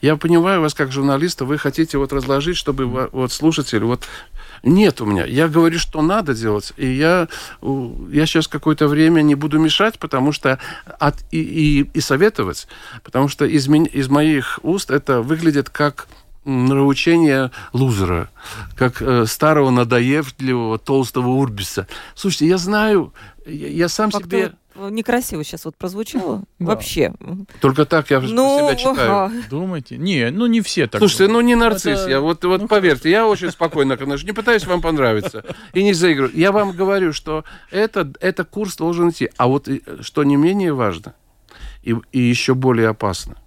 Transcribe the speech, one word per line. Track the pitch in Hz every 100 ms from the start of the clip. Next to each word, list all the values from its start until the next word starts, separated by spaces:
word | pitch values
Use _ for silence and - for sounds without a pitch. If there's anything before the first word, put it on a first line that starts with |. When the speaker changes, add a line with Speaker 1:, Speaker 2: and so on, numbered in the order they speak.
Speaker 1:
Я | 135 151
понимаю | 165 170 175 196
вас | 156
как | - 139
журналиста, | 135 139 139 170 -
вы | 127 147
хотите | 143 139 160 143
вот | 139
разложить, | 139 127 139 147 175
чтобы | - 131 131
Speaker 2:
Мгм. |
Speaker 1:
во-, | 127 131
вот | 127 127
слушатель, | - 151 160 135 110
вот | 113 123 - - - - - -
нет | - 175 208 135
у | 107
меня. | 101 71
Я | 123 165
говорю, | 156 165 165
что | - 156
надо | 156 208 170
делать, | 117 113 104 - -
и | 135
я, | 127 156 180 165 - - -
у, | - 135 120 - -
я | 147 156
щас | 165 156
какое-то | 147 156 156 151
время | 147 160 165
не | 151 143
буду | 151 151
мешать, | 160 156 208 -
потому | 165 135 135
что | 147 135 131 - - - -
от-, | 147 - -
и, | 160
и, | 160 165 151 143 143
и | -
советовать, | - 135 202 - 98 82 - - - -
потому | - 123 139
что | -
из | 143 147 131
мен-, | 151 165
из | 139 131
моих | 143 151 151 123 -
уст | 151 190 -
это | 131 - 127
выглядит | 117 160 165 143 127
как, | - 147 139 - - - - -
м, | 131 127
нравоучение | 139 139 135 - 170 160 135 131 - -
лузера, | 123 131 104 90 87 - _ - - - -
как, | 127 -
э, | 131 123 113
старого | - 151 151 135
надоевливого | 123 120 123 123 143 139 - 131 123 113 110
толстого | - 135 123 131 123
урбиса. | 131 135 104 95 - 92 - - -
Слушайте, | 202 165 156
я | 185
знаю, | 180 208 220 208 143 - - - -
я, | 151 143
я | 147 170
сам | - 214
Speaker 3:
Как-то | 208 180
Speaker 1:
себе | 190 185 - _ -
Speaker 3:
вот | 196
некрасиво | 220 220 240 247 170
щас | 151 160 160
вот | -
прозвучало. | 185 190 220 269 180 208 196 _
Speaker 2:
Да. | 175
Speaker 3:
Вообще. | 214 - - 120 - - 185 196 -
Speaker 1:
Только | 139 135 151
так | 165 143
я | 139
про | 127
Speaker 3:
Ну, | 226 269 277
Speaker 1:
себя | 294 277
читаю. | 254 262 190
Speaker 3:
ага. | 202 190 233 226
Speaker 2:
Думаете? | 135 185 175 127 123
Не, | 170 175 117
ну | 165 240
не | 226
все | 202 - 131
так | 208
Speaker 1:
Слушайте, | 208 175 196
Speaker 2:
думают. | 226
Speaker 1:
ну | 240
не | 240
нарцисс | 233 202 175 -
Speaker 2:
Это, | -
Speaker 1:
я. | 135
Вот, | 151 165 180
вот | 185
Speaker 2:
ну, | 202
Speaker 1:
поверьте, | 214 185 135 156
я | 196 226
очень | 202 180
спокойно | - 165 160 135 127
к |
отношусь. | 135 143 170
Не |
пытаюсь | 214 214 226 151
вам | 175
понравиться. | 165 156 127 110 - 113 - - -
И | 180
не | 202
заигрываю. | 185 180 147 131
Я | 131 180
вам | 202 202
говорю, | 175 190 196 180
что | 147 - 156 - - -
это, | 185 220 214 147 -
это | 180 180 160
курс | - 208 -
должен | 165 170 175
идти. | 165 - -
А | 123
вот | 139 -
и, | 135 - -
что | - -
не | 143 143
менее | 160 202 185
важно | 139 113 82 - - _ _ _ - - -
и, | - 117 -
и | 131
ещё | 123 120 - 131
более | 127 120 110
опасно | 110 104 90 - -